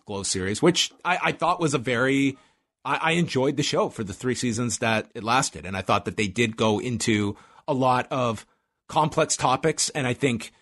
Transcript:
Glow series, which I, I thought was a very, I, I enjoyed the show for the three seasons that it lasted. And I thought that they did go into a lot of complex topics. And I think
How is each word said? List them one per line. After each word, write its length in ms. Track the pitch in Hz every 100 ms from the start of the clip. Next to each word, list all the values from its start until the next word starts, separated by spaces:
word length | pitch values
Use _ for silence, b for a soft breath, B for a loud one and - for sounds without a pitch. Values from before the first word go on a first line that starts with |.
| -
Glow 160 | 101
series, 400 | 95 95 92 107
which 300 | 160 175 - - 165
I, 140 | 180
I 100 | 160
thought 280 | 156 165 175
was 140 | 165 143
a 40 |
very, 600 | 117 120 131 139 139 135 b b b _
I, 140 | 127 143
I 140 | 160
enjoyed 460 | 165 175 135 135 139
the 40 |
show 280 | 143 156 185
for 140 | - 101
the 100 | 101
three 220 | 127 117
seasons 420 | 123 110 120 104
that 320 | 117 110 - -
it 80 |
lasted. 440 | 104 123 139 - 76
And 100 | 98
I 60 |
thought 240 | 95 104 104
that 100 | 87
they 120 | 104
did 280 | 92 117 110
go 220 | 110 104
into 580 | 123 117 - 107 101 110 B B B
a 60 | 139
lot 320 | 131 139 120
of 360 | 139 123 110 - _ _ _ -
complex 480 | 160 156 - 147 -
topics. 540 | 143 131 160 156 -
And 160 | 165 131
I 80 | 123
think 380 | 135 117 - _